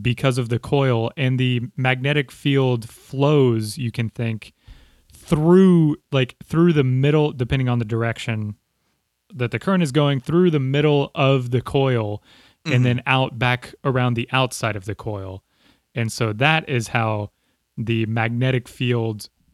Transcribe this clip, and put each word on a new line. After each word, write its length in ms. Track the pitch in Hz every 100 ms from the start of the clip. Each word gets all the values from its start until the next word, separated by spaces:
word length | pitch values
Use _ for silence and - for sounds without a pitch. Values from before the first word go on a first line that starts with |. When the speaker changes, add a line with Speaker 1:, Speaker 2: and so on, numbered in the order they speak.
Speaker 1:
because 340 | 113 117 139 127
of 120 | 117
the 100 | 117
coil, 520 | - 143 135 117 113 -
and 220 | 131 127
the 240 | 127 123 123 -
magnetic 560 | 127 131 139 147 131
field 560 | - 143 139 131 123 107
flows, 880 | - - 135 143 151 127 113 107 123
you 140 | 120
can 160 | 117 113
think, 420 | - 117 110 - _ - - - _ _
through, 840 | - - 151 160 185 190 175 151 - -
like, 260 | 135 127 -
through 280 | - 156 175
the 120 | 151
middle, 480 | 127 127 143 156 151
depending 360 | 139 120 139 123
on 100 | 120
the 60 |
direction 720 | 110 113 117 110 - 110 107 107 _ _ _ _ _ _ _
that 200 | 139 120
the 60 | 120
current 220 | - 190
is 80 | 156
going, 280 | 143 143 139
through 300 | - 165 180
the 100 | 151
middle 500 | 131 143 151 143 139
of 360 | - 135 135 123
the 80 | 123
coil, 580 | - 143 135 123 107 104 _ - _ _ 160
Speaker 2:
Mm-hmm. 80 | 123
Speaker 1:
and 80 |
then 180 | 123 123 139
out 320 | 131 131 120
back 360 | 123 123 - -
around 280 | 143 127 123
the 160 | 117 120
outside 440 | 131 127 - 117 104
of 80 |
the 100 | 95
coil. 480 | 98 117 101 95 98 _ _ _ _ _
And 180 | 131 113
so 220 | - 113
that 340 | 107 143 160 -
is 200 | 127 107
how 420 | 120 113 107 104 _ _ _ _ -
the 260 | 110 113
magnetic 640 | 110 113 113 120 131 127 -
field 600 | - 123 120 113 107 - _ _